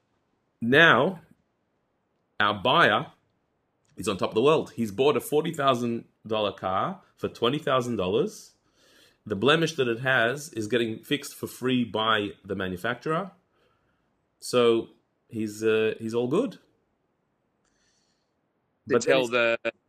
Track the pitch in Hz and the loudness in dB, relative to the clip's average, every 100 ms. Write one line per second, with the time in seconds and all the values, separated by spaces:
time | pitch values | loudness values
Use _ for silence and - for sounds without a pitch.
0 | _ _ _ _ _ _ 117 139 165 120 | _ _ _ _ _ _ 2 6 6 6
1 | 156 180 - _ _ _ _ _ _ _ | 2 -2 -14 _ _ _ _ _ _ _
2 | _ _ _ - 104 101 104 151 143 107 | _ _ _ -2 0 2 2 4 4 4
3 | 147 - _ _ _ _ _ _ _ - | -2 -12 _ _ _ _ _ _ _ -8
4 | 95 95 98 107 135 156 95 - 113 98 | -4 -2 -2 2 2 2 -2 -6 -6 0
5 | 139 123 - 147 160 165 139 123 120 117 | 0 0 0 -2 -2 -2 0 0 -2 -6
6 | - _ 107 107 104 95 95 95 127 190 | -10 _ -6 -2 -2 -4 -4 -4 -4 -8
7 | _ _ 98 - 117 147 147 131 123 113 | _ _ -10 -2 -2 -2 0 -2 0 -4
8 | 90 107 202 - - _ _ _ _ _ | -2 0 -2 -6 -20 _ _ _ _ _
9 | _ _ - 98 120 160 160 160 123 113 | _ _ -8 -2 2 2 0 -2 -2 -2
10 | 131 131 113 139 143 110 104 120 117 110 | 0 2 2 -2 -8 -10 -2 0 0 -4
11 | - 143 143 - 113 - 123 127 113 104 | -6 -6 -6 -14 -14 -8 -2 0 0 -2
12 | 110 107 104 - 98 98 92 90 113 123 | 0 0 -2 -8 -10 -6 -6 -6 -6 -6
13 | 151 160 190 - _ _ _ _ _ _ | -4 -4 -6 -14 _ _ _ _ _ _
14 | _ _ _ _ - 127 120 113 113 _ | _ _ _ _ -4 2 4 2 0 _
15 | _ _ _ 113 110 107 110 110 110 - | _ _ _ -8 -8 -2 0 2 0 -2
16 | 113 117 123 160 254 - _ _ _ _ | -6 -4 -2 -2 -2 -6 _ _ _ _
17 | _ _ _ _ _ _ _ _ _ _ | _ _ _ _ _ _ _ _ _ _
18 | _ _ _ _ _ _ _ _ - 120 | _ _ _ _ _ _ _ _ 0 2
19 | - 135 123 120 117 117 117 - | 4 2 2 2 2 0 -4 -8